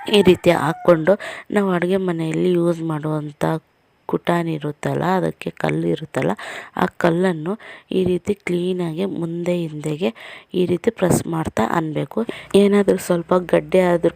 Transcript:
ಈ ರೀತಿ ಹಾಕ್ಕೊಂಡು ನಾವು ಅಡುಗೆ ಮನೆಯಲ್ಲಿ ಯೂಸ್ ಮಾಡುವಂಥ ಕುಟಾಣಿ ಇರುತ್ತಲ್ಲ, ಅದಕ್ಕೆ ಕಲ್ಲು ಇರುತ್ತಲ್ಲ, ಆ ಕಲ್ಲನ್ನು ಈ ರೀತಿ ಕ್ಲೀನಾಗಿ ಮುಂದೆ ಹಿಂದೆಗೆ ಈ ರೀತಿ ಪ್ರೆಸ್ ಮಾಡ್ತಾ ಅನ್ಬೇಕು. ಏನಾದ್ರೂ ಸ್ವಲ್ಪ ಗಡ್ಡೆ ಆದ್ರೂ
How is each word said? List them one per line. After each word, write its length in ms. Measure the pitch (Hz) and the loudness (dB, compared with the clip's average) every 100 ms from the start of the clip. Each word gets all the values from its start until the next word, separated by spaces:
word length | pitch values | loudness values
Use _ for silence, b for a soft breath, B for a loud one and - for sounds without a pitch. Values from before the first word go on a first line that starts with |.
| - 208 | 2 4
ಈ 20 | 190 | 6
ರೀತಿ 200 | 175 175 165 | 6 4 2
ಹಾಕ್ಕೊಂಡು 520 | 147 165 - 165 156 208 B B - 208 | 0 0 4 4 4 0 B B -4 -2
ನಾವು 120 | 196 175 | 0 0
ಅಡುಗೆ 220 | 175 190 185 | 0 0 0
ಮನೆಯಲ್ಲಿ 440 | 165 160 160 180 175 | -2 -2 0 2 2
ಯೂಸ್ 220 | 170 165 165 | 2 0 -4
ಮಾಡುವಂಥ 540 | 151 156 156 147 147 160 160 _ _ _ _ - | -4 -4 -4 -6 -4 -4 -4 _ _ _ _ -6
ಕುಟಾಣಿ 400 | - - 170 170 151 | -4 0 -2 -2 -4
ಇರುತ್ತಲ್ಲ, 440 | 147 - 143 139 165 185 | -6 -6 -4 -2 0 0
ಅದಕ್ಕೆ 300 | 160 - 170 - | -2 -6 -12 -4
ಕಲ್ಲು 240 | 156 156 165 - | -2 -2 -2 -2
ಇರುತ್ತಲ್ಲ, 380 | 160 - 85 104 B B B - | -4 -2 -2 -4 B B B -2
ಆ 20 | - - | -2 0
ಕಲ್ಲನ್ನು 500 | 170 170 190 165 160 220 B B B 190 | 0 2 0 -2 -6 -8 B B B -2
ಈ 20 | 180 | 0
ರೀತಿ 240 | 180 - 202 - | -2 -4 -6 -2
ಕ್ಲೀನಾಗಿ 580 | 175 180 180 170 156 190 160 | -2 -2 -2 -4 -4 -6 -4
ಮುಂದೆ 340 | 165 170 175 175 | -6 -4 -2 -2
ಹಿಂದೆಗೆ 480 | 160 151 151 151 214 - B B B 180 | -4 -6 -6 -4 -4 -6 B B B -2
ಈ 40 | 175 | 0
ರೀತಿ 200 | 175 233 - | 0 -2 0
ಪ್ರೆಸ್ 220 | 175 147 - 165 | 2 2 0 -4
ಮಾಡ್ತಾ 300 | 156 - 226 170 | -4 -2 0 -2
ಅನ್ಬೇಕು. 420 | 160 147 147 220 233 B B 196 | -2 -4 -4 -4 -6 B B 4
ಏನಾದ್ರೂ 360 | 202 202 190 185 - | 6 4 4 0 0
ಸ್ವಲ್ಪ 260 | 175 - 180 170 | -2 2 0 4
ಗಡ್ಡೆ 280 | 170 151 185 180 | 0 4 2 4
ಆದ್ರೂ 220 | 170 170 | 2 0